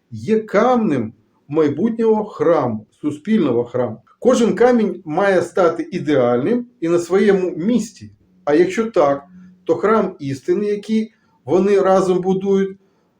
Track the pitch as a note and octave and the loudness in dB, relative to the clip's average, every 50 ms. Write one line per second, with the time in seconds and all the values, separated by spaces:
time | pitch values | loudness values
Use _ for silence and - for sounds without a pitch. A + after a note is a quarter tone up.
0 | _ _ A2+ G#2 A2+ F3 A3 A3 - - - G3+ A3+ B3+ B3+ A#3+ G#3+ F3 C#3+ B2 | _ _ -16 -10 -4 -2 -2 -2 -2 0 0 2 2 2 2 2 0 0 -2 -2
1 | G#2+ A2+ - _ _ _ _ _ _ - C#3+ D#3+ D#3 C#3+ - D3 G#3 A#3 A3+ - | -4 -6 -10 _ _ _ _ _ _ -4 -2 0 0 0 0 -2 -2 -2 -2 0
2 | A3+ A3 A3 G#3+ G#3 - - - D3 E3 E3 D3+ C3 A#2+ A2 G#2+ - _ _ _ | 0 0 2 0 -2 -6 -6 -2 0 2 2 2 0 -2 -6 -8 -12 _ _ _
3 | - D3 - - - G3+ A3 G#3 D#3+ C3+ A#2 A#2 A#2+ - - B2 B2 A2 A2 - | -8 -8 -8 -6 -2 -2 0 0 2 0 0 -2 -2 -2 -4 -4 -4 -4 -6 -12
4 | _ _ _ _ - A#3 B3+ A#3 A#3+ G3+ F3 F#3+ A#3 B3+ B3 A3+ G#3+ F#3+ - - | _ _ _ _ 0 2 2 4 2 0 2 2 4 4 4 2 0 -2 -4 -8
5 | - D3+ D3+ F3 G3+ G3 G3 - - - - G3+ F3+ E3 - - - - - D#3+ | -10 -6 -2 0 2 2 2 2 0 0 0 2 2 2 0 -2 -8 -8 -8 -6
6 | C#3 D3 D3 C3 A#2+ A#2+ B2 A#2+ C#3 F#3 A#3+ B3 A#3+ - _ _ E3 E3 F3 E3+ | -2 0 2 2 2 2 2 0 0 0 -2 -2 -4 -8 _ _ -2 -2 0 -2
7 | E3+ - F3+ G3+ A3 G3+ F#3+ F#3 F#3 E3+ - D#3 E3+ A3 B3 - - - - - | 0 0 0 2 4 4 2 2 0 -4 -4 -4 -2 0 0 0 -2 -4 -12 -18
8 | G#2+ G2+ - _ _ _ _ _ _ D3 D3 E3 F3+ F3 - A#3 A3 A3+ - F3+ | -20 -20 -20 _ _ _ _ _ _ 0 2 2 2 2 0 -4 -4 -2 0 0
9 | D3 C#3+ C#3 C#3 - - - - - - - _ _ - D#3+ - - G3+ A3+ G#3+ | 2 2 0 -2 -6 -14 -20 -20 -20 -20 -20 _ _ -4 -2 0 0 0 2 2
10 | G3 D#3 - - C#3+ C3+ C3 - - - F3+ G3+ G#3 G#3 G#3 G3+ G#3 - A3 A3 | 0 -2 -6 -10 -8 -8 -8 -6 -2 -2 -2 -2 0 -4 -4 -6 -4 -2 -2 -2
11 | A3 - _ _ _ _ _ _ _ B2 D#3 F#3+ G3 G3+ G3+ F#3+ F#3 F#3+ F#3+ F#3+ | -2 -4 _ _ _ _ _ _ _ 0 0 2 2 2 2 2 4 4 4 2
12 | F#3+ F#3 F3+ F3+ F3 F#3+ F#3 F#3+ G3 G3 G3 G3 G3 F#3+ - - _ _ _ _ | 2 2 0 0 0 0 -2 -2 0 0 0 0 0 -2 -6 -12 _ _ _ _
13 | _ _ _ | _ _ _